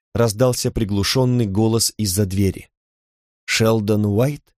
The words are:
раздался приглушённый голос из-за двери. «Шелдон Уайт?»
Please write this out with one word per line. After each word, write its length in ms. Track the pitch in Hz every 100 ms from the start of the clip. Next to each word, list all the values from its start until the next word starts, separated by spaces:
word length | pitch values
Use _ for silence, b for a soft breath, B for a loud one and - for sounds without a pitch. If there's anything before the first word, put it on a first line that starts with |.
| _
раздался 580 | 113 117 104 127 123 127
приглушённый 720 | - 101 101 95 131 127 123 107
голос 480 | 95 110 113 - -
из-за 280 | 104 95 98
двери. 460 | 95 95 - - _ _ _ _ _ _ _ -
«Шелдон 600 | - 113 113 104 107 104
Уайт?» 380 | 101 139 147 _